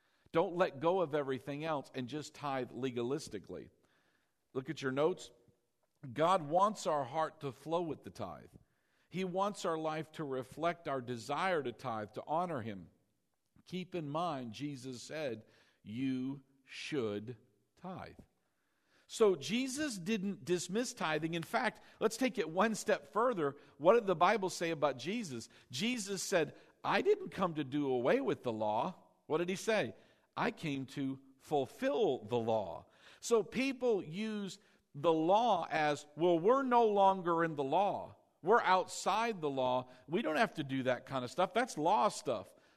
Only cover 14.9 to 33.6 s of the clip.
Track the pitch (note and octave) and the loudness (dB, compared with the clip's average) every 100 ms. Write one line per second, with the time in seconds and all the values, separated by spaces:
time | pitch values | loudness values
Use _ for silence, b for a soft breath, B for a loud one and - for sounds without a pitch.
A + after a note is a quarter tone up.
14.9 | A#2+ - D3+ C#3+ A2 - b b b G2+ | -12 -10 -6 -6 -6 -12 b b b -10
15.9 | A2+ C3+ C3 C3 C#3+ _ _ - - - | -4 -2 -2 -4 -8 _ _ -20 -14 -6
16.9 | D3+ A2 G#2 A2 A#2 _ _ _ _ F3 | -2 -2 -4 -8 -14 _ _ _ _ -14
17.9 | D#3+ D#2 - - _ _ _ _ _ _ | -12 -14 -18 -20 _ _ _ _ _ _
18.9 | _ - - G#3+ E3+ B2+ A#3 C4+ C4 D4+ | _ -8 4 4 4 0 -2 -2 -2 -4
19.9 | G3+ E3+ A3+ G3 E3 C3 F3+ - G#3 B3+ | -4 -2 -2 -2 -6 -2 -2 0 -2 -2
20.9 | - E3+ D#3 D#3+ E3+ E3 A3+ A3 - B | -2 -2 0 -2 -4 -2 0 -2 -4 B
21.9 | B A3 - B3+ F#3+ D#3+ E3 A3+ G#3+ - | B -2 0 -2 0 -2 2 2 2 0
22.9 | F3 - G3+ B3 F#3+ C#3+ C#3 B B D#3+ | 0 0 0 2 2 0 -2 B B 6
23.9 | A#3 F#3+ E3 F3 A3 F#3 - E3+ D#3+ D3 | 6 4 4 4 4 0 -2 -4 0 0
24.9 | C3 C#3 A#3 F3+ A#2+ - B B B2 A3+ | 0 -4 -6 -6 -8 -12 B B -4 -2
25.9 | B3 G3 F#3+ - F#3 D3 - B B C3+ | -2 -4 -6 2 2 2 -4 B B 0
26.9 | G3 F4+ G#4 F#4 - F#3 D3+ C3+ D3 C#3+ | 2 4 2 0 -2 -2 -2 -2 0 0
27.9 | B2 B2+ A#3+ B3+ C3 B2 G#2+ G#2+ A2 E3+ | 2 4 2 2 -2 -2 -2 0 0 -2
28.9 | - _ _ - D#3 F3 F#3+ - G#3+ B2 | -6 _ _ -2 0 0 -2 0 0 0
29.9 | - b b b - D3 - D#3 C#3 C3 | -6 b b b -4 -4 -2 -4 -4 -6
30.9 | D3+ C3+ C3+ - _ - D3 C3 - C4+ | -4 -4 -6 -14 _ -2 -2 -2 -4 -2
31.9 | C#4+ F#3+ B2 G#2 A#2+ A2+ A2 F2+ E2 - | 2 2 0 0 0 2 0 0 -8 -14
32.9 | B B B - A3+ - A3+ | B B B 0 2 2 -2